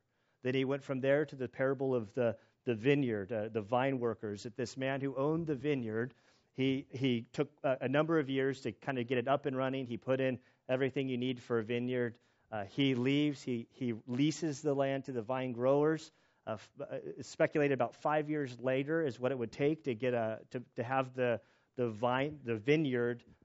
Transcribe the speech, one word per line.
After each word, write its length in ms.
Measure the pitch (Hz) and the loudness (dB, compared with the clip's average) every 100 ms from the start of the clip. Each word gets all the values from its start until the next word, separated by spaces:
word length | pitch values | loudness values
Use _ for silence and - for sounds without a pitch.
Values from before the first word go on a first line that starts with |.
| _ _ _ _ | _ _ _ _
Then 120 | 127 | -2
he 120 | 131 131 | 0 0
went 160 | 139 | -2
from 180 | 135 135 | -2 0
there 240 | 135 143 | 4 4
to 120 | 156 139 | 2 -4
the 120 | 123 | -6
parable 460 | - 131 131 135 | 0 0 0 0
of 180 | 127 104 | 0 0
the, 240 | - 117 110 _ _ - | 0 0 0 _ _ -2
the 80 | |
vineyard, 580 | 113 120 143 131 107 92 | 2 4 4 4 0 -2
uh, 160 | 113 107 | -4 -4
the 140 | 113 | -4
vine 360 | 101 123 135 135 | 0 0 2 0
workers, 440 | 117 107 110 101 | -2 -2 -6 -8
that 140 | 101 - | -8 -8
this 200 | 120 - | -8 -4
man 240 | 135 139 | -4 -2
who 160 | 139 131 | -4 -2
owned 300 | 143 160 165 | 0 0 -2
the 80 | |
vineyard, 580 | 139 143 139 113 110 123 - _ _ _ | -2 -2 -2 -2 -2 -4 -8 _ _ _
he, 340 | - 131 131 - | 0 0 0 -4
he 360 | - 135 120 117 | -2 2 2 -2
took 180 | - 143 _ | -4 -4 _
a, 160 | 147 127 | -2 0
a 60 | 127 | 2
number 300 | 139 156 165 | 2 4 2
of 100 | 135 | 2
years 320 | 135 135 131 | 0 0 0
to 120 | 123 | -4
kind 260 | 101 - 131 | -6 -4 -2
of 80 | 117 | 0
get 120 | 127 | 0
it 80 | 120 | 2
up 200 | 139 143 | 0 0
and 100 | 131 | -2
running. 300 | 131 135 123 | -2 -2 -4
He 100 | 117 | -4
put 240 | - 131 | 0 2
in 180 | 131 123 _ _ - | 2 -2 _ _ -4
everything 400 | 127 135 135 135 | 0 0 0 -2
you 80 | 127 | 0
need 240 | 127 123 | -2 -4
for 180 | - 117 | -2 -2
a 60 | |
vineyard. 500 | 107 120 123 127 120 113 _ _ - | 0 -2 0 0 -2 -4 _ _ -10
Uh, 120 | 110 | -8
he 300 | 98 - 139 | -6 0 2
leaves. 480 | 123 123 143 147 135 | 2 2 2 2 -2
He, 240 | - 120 117 | -4 -6 -6
he 220 | - 127 110 123 | -6 -4 -4 -4
leases 540 | 123 147 147 165 139 | 0 2 2 -4 -2
the 140 | 151 | 0
land 300 | 139 135 135 127 | 2 2 0 -4
to 60 | |
the 100 | 123 | -4
vine 300 | 107 127 127 | -2 -2 -4
growers. 600 | 117 127 143 151 160 - _ _ _ - | 0 4 4 4 0 -4 _ _ _ -8
Uh, 60 | |
f-, 180 | 110 - - | -8 -10 -14
uh, 160 | 143 135 - - | -10 -10 -10 -12
it's 100 | - | -8
speculated 440 | - 160 156 143 | 0 2 4 2
about 220 | 131 120 - | 2 0 -2
five 320 | 151 151 151 | 0 0 0
years 280 | 151 139 123 | -2 -4 -4
later 420 | 123 131 143 165 | 0 0 0 0
is 160 | 156 117 | -2 0
what 140 | 127 | -2
it 60 | 135 | -2
would 120 | 113 | -4
take 340 | - 143 156 | 0 0 0
to 100 | - | -2
get 180 | 113 127 | -2 0
a, 280 | 120 110 110 - | 2 0 -4 -8
to, 120 | 127 120 - | -10 -10 -8
to 60 | |
have 320 | 120 135 131 | -2 0 0
the, 260 | 127 123 113 - _ _ - | 0 0 0 -4 _ _ -2
the 120 | 120 | -2
vine, 500 | 107 120 127 139 151 | 0 0 2 0 -4
the 120 | 123 113 | -4 -2
vineyard, 680 | 104 151 151 123 120 120 - - | 2 4 4 2 0 -2 -10 -20